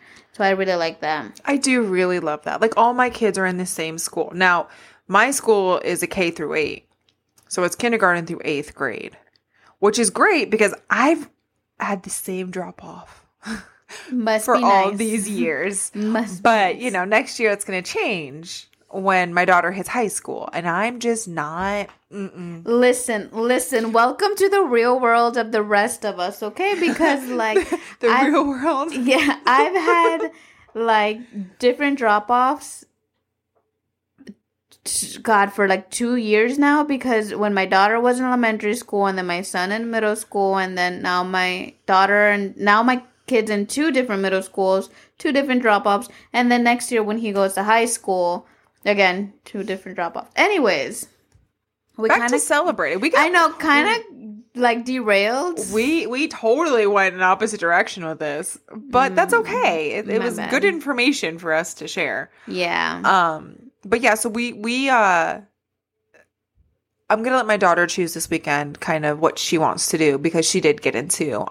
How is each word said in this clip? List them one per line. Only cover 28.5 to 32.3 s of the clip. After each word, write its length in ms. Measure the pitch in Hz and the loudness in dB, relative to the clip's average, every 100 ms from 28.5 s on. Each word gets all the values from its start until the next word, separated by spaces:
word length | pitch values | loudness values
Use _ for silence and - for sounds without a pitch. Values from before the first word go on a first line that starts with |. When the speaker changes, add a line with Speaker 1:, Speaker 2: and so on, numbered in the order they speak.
| 254 294 269 320 | -2 -2 -2 -2
Speaker 1:
Yeah, 440 | 277 247 277 285 - - | -2 2 2 2 0 2
I've 280 | 262 294 370 | 4 4 2
had, 560 | 320 339 330 330 330 - - | 2 4 2 0 -6 -10 -20
Speaker 2:
<laughs> 220 | _ _ 226 | _ _ -4
Speaker 1:
like, 440 | 226 214 208 220 247 208 185 - | 0 2 2 -4 -10 -12 -12 0
different 380 | 247 247 285 277 | 0 2 0 0
drop-offs, 880 | 226 208 208 | 2 2 2